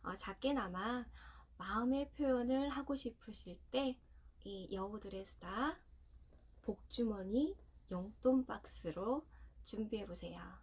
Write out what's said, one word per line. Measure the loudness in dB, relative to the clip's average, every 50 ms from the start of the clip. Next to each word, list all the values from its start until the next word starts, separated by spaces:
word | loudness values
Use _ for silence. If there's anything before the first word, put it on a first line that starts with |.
어, | -4 -4 -6
작게나마 | -4 -6 -8 -6 0 2 2 2 2 0 -2 -2 -2 0 0 0 -2 -4 -6 -12 -16 -16 -18 -18 -20 -20 -20 -12 -8
마음의 | -4 0 0 2 4 4 4 2 2 -2
표현을 | -2 2 4 4 6 6 6 4 4 4 4 2
하고 | 0 -2 0 0 -2
싶으실 | -2 -2 -6 -8 -8 -14 -14 -14 -12 -12 -14 -14 -14 -10 0
때 | 0 2 2 2 0 -2 -10 -20 -20 -20 -20 -20 -20 -14
이 | -10 -10 -8 -8 -6 -4 -2
여우들의 | -2 -2 -4 -4 -8 -8 -6 -8 -8 -8
수다 | -10 -12 -12 -10 -6 -2 0 0 0 0 -4 -12 -20 -20 -20 -20 -20 -20 -20 -20 -20 -20 -20 -20 -20 -20 -6
복주머니 | -4 -4 -4 -4 -8 -8 -2 0 0 0 0 -2 -2 4 4 4 4 4 0 -6 -12 -20 -20 -20 -8 -4
용돈 | -4 -4 -4 -4 -8 4 6 8 8 8 6
박스로 | 4 -4 -6 -6 -8 -10 -4 -4 -4 -2 0 2 2 2 2 0 -6 -18 -18 -18 -18 -18 -16 -12
준비해보세요. | -8 -4 -4 -2 -2 -2 -4 -4 -6 -8 -8 -8 -10 -8 -10 -12 -14 -14 -16